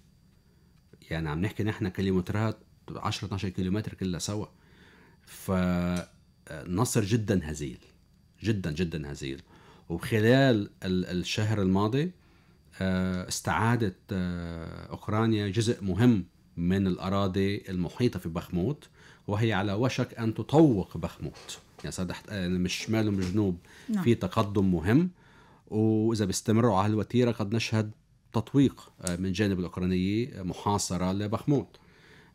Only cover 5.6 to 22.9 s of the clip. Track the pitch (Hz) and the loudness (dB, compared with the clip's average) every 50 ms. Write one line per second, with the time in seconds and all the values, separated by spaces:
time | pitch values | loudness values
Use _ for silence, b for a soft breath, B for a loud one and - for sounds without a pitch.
5.6 | 90 90 90 87 87 87 90 87 - - - - _ _ _ _ _ - - 147 | 2 2 2 2 0 0 -2 -2 -4 -8 -14 -20 _ _ _ _ _ -14 -14 -12
6.6 | - 87 87 101 127 - - 120 104 95 120 113 104 101 101 90 73 78 78 76 | -8 -4 -2 0 0 2 0 0 2 2 0 0 2 2 0 0 0 -2 -6 -6
7.6 | 73 64 62 - - - _ _ _ _ _ _ _ _ _ - 92 107 113 98 | -8 -8 -10 -12 -18 -20 _ _ _ _ _ _ _ _ _ -6 -4 -2 -2 -2
8.6 | 90 80 76 80 92 80 82 78 73 71 73 - 73 67 67 - B B B B | -2 -4 -2 -2 -2 -2 -4 -6 -8 -8 -10 -8 -8 -8 -8 -10 B B B B
9.6 | B B B B B - 85 85 - - 113 107 107 113 127 135 139 135 117 104 | B B B B B -8 -8 -8 -4 0 0 4 6 6 6 6 6 6 4 2
10.6 | 101 - - - - 95 92 92 90 - 90 90 87 - - 107 107 107 107 104 | 0 -4 -8 -8 -4 -2 0 0 0 -2 -2 -4 -4 -2 -2 -2 0 0 0 2
11.6 | 95 92 95 98 104 110 127 139 165 180 - b b b b b b b b b | 2 4 4 4 2 2 2 0 -2 -2 -6 b b b b b b b b b
12.6 | _ - - - 95 92 92 92 92 92 92 90 92 - - - - 110 78 82 | _ -16 -8 -4 -2 0 0 0 0 -2 -2 -4 -6 -6 -8 -4 -2 0 0 2
13.6 | 110 117 123 113 113 95 92 - _ - 101 92 90 90 87 87 85 85 85 82 | 2 2 2 2 0 -2 -4 -6 _ -6 -4 -4 -4 -4 -4 -6 -6 -8 -10 -10
14.6 | 82 85 85 85 85 82 78 - - - 104 110 113 113 110 104 104 101 92 117 | -10 -12 -12 -14 -12 -12 -12 -10 -4 -2 0 2 2 2 2 0 0 -2 -2 0
15.6 | 101 117 117 - 101 95 87 98 120 123 113 95 85 - _ _ _ _ _ 85 | 0 0 -2 -2 -2 -2 2 4 6 6 6 4 0 -4 _ _ _ _ _ -2
16.6 | 85 87 95 98 98 92 90 - - 95 98 98 101 95 92 98 98 98 101 - | 0 2 2 2 2 0 0 -2 -2 -2 0 0 0 0 0 0 0 0 -2 -4
17.6 | - 95 92 90 85 78 - - 123 117 - 92 - 85 80 87 - - 87 85 | -6 -6 -4 -4 -4 -4 -2 0 0 0 0 -2 -6 -6 -6 -6 -6 -4 -2 -2
18.6 | 90 127 147 - - B B B B B B B B - 104 104 117 113 104 92 | -2 -2 -4 -6 -10 B B B B B B B B -4 -2 0 0 2 2 0
19.6 | 101 104 98 107 131 120 - - 127 - - 117 113 113 107 - 107 - 139 160 | 0 0 0 0 0 0 0 -2 -4 -4 -4 -4 -4 -4 -2 -4 -2 4 6 8
20.6 | 165 143 113 92 85 - - 85 85 - - - 80 71 - - - - - - | 8 8 6 2 0 -4 -6 -6 -6 -8 -6 -8 -10 -10 -10 -12 -16 -16 -16 -18
21.6 | - - - - - 73 - - 92 90 - - - - 104 98 90 87 92 90 | -18 -20 -16 -12 -10 -8 -6 -6 -6 -6 -8 -10 -12 -8 -6 -4 -2 0 0 0
22.6 | 90 90 - - - - | 0 -2 -2 -4 -2 0